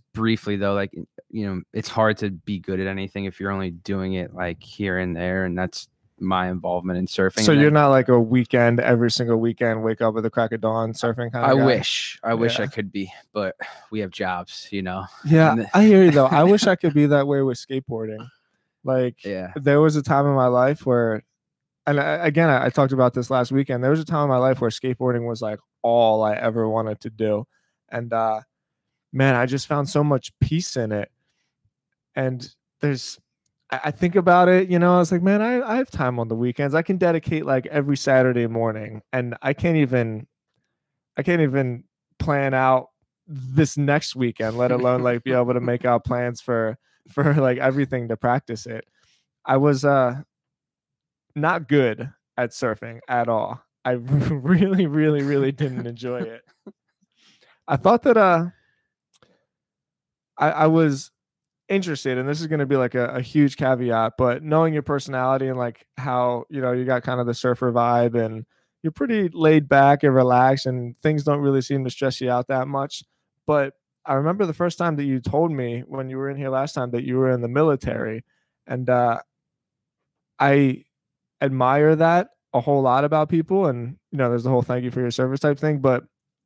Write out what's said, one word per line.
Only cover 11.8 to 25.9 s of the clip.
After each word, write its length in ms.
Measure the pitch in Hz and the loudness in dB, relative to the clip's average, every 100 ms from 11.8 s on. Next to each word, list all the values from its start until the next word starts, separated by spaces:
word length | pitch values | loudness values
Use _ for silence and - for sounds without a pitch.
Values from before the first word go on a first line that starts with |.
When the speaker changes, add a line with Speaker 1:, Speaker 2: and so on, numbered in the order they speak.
| - - - - | -2 -6 -8 -8
Speaker 1:
I 120 | 113 | -4
wish 260 | 113 117 113 | 0 0 -2
I 40 | |
Speaker 2:
Yeah. 40 | 104 | -6
Speaker 1:
could 240 | - 101 | -6 -8
be, 200 | 101 95 - _ | -10 -10 -14 _
but 240 | 107 95 - - - - | -6 -6 -8 -14 -16 -12
we 80 | 107 | -8
have 100 | 95 | -8
jobs, 560 | - 95 90 92 - - | -6 -6 -6 -10 -18 -10
you 120 | 101 | -8
know? 240 | 92 92 95 - | -6 -8 -10 -10
Speaker 2:
Yeah, 280 | 147 160 160 | 2 6 6
Speaker 1:
And 80 | 113 | 4
the 140 | 107 185 | 2 6
Speaker 2:
I 80 | |
hear 200 | 214 196 | 8 10
you 80 | 180 | 8
though. 140 | 143 131 | 8 6
Speaker 1:
<laughs> 40 | |
Speaker 2:
I 140 | 135 | 6
wish 240 | 175 202 - | 6 4 4
I 80 | 180 | 2
could 180 | 170 | 2
be 120 | 147 147 | 2 4
that 200 | 143 139 | 4 2
way 160 | 139 | 0
with 160 | 135 120 | 0 -4
skateboarding. 720 | - 135 131 113 110 107 120 _ _ _ _ _ | -8 -8 -8 -8 -8 -12 -16 _ _ _ _ _
Like, 400 | 135 131 123 - | -2 0 -2 -4
Speaker 1:
Yeah. 280 | 101 92 92 151 | -8 -8 -8 -2
Speaker 2:
there 240 | 139 143 | 2 6
was 160 | 156 151 | 4 2
a 60 | |
time 240 | 139 143 143 | 0 2 2
in 80 | |
my 120 | 135 127 | 2 2
life 400 | 123 131 143 135 | 4 2 0 0
where, 380 | 120 113 107 - _ _ _ _ _ - | 0 0 -2 -8 _ _ _ _ _ -2
and 100 | 143 | -2
I, 260 | 151 156 | -2 -2
again, 260 | 165 147 165 | 0 2 4
I, 160 | 131 127 | 2 2
I 40 | |
talked 220 | 135 135 | 0 0
about 220 | 131 123 | 2 2
this 140 | 127 117 | 0 -2
last 200 | 131 120 | -2 0
weekend. 320 | 135 139 123 | -2 -2 -2
There 80 | 131 | 0
was 80 | 156 | -2
a 60 | |
time 200 | 156 160 | -2 -2
in 40 | 143 | 0
my 80 | 127 | 2
life 240 | 131 131 | 2 0
where 100 | 120 | -2
skateboarding 560 | - 131 123 127 120 117 | -4 -6 -4 -2 -2 -6
was, 160 | 113 | -8
like, 160 | 110 107 _ _ | -8 -10 _ _
all 420 | 117 | 0